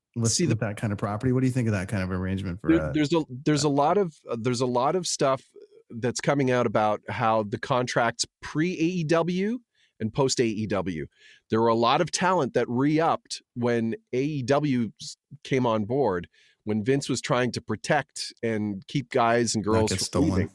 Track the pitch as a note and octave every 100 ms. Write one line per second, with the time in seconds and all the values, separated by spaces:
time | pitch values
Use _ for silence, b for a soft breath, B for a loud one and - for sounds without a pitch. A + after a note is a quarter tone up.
0 | _ A#2+ A2+ G#2+ E3+ G#2+ A2 G#2 A2 G2+
1 | G#2 G#2+ C3 B2+ C3 B2+ A2+ G#2 F#2 G2+
2 | F#2 F#2 F#2 F#2+ G2 F2+ - - D#2 D3+
3 | D3 E3 D#3 B2+ D#3 D3+ D3+ C#3 D3 F#3+
4 | F3+ - D3+ A#2+ A#2+ A#2+ B2+ B2 C3+ F3+
5 | E3+ - C#3 C3 - - - - - A#2
6 | A#2+ - - C#3+ C3 B2 A#2 A2 G#2+ G#2
7 | - G#2 A2+ A2 G#2+ A2+ - B2+ B2 C#3
8 | A#2 - - _ - D3+ F3+ C#3+ E3 F#3
9 | D3+ E3 E3 F3+ G3+ B3 _ _ _ -
10 | A2 - C3+ - A#2 G#2 G#2+ G2 F#2 D#2+
11 | C#2 b b b b A2 A#2 A2+ A#2 D3
12 | E3+ - F3+ F#3 B2+ B2 A#2+ B2 D3 D3+
13 | D#3+ A#2 - - _ B2 A#2+ A#2 A2+ A2
14 | _ B2 C#3+ D3 A#2+ C#3+ D3 B2 A2+ -
15 | D3+ - _ C#3 - C3+ B2 A2 G#2+ C3+
16 | A#2+ F2+ E2+ b b b G#2+ G#2+ G#2 C#3
17 | - B2+ - B2 B2 A2 - G#2+ - D3+
18 | - - - - A#2 A2 G#2 G2 - D3
19 | A#2+ B2+ A#2 A#2+ A2+ A2+ G2 A2 G#2+ G2
20 | - - F2+ F#2 -